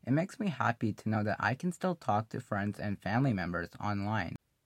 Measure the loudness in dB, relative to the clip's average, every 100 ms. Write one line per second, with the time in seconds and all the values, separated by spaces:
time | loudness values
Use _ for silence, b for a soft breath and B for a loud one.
0 | 0 2 0 -2 -4 2 0 2 0 0
1 | 0 2 2 2 0 0 -2 0 -2 -2
2 | 0 0 0 -6 -4 -2 -2 -2 -4 -4
3 | 0 2 4 2 0 -2 -4 -4 -4 -2
4 | 0 0 -2 -6 -14 _